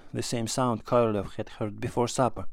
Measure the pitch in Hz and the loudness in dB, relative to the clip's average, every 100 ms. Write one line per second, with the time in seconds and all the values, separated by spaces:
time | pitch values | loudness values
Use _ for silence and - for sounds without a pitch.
0 | - 117 - 123 113 - 127 110 - 123 | -8 -6 -2 -2 -2 0 0 0 2 4
1 | 113 104 95 - 107 - 107 104 113 - | 4 2 -2 -6 -8 -6 -6 -4 -2 0
2 | 120 - 123 - - | 0 2 2 2 -4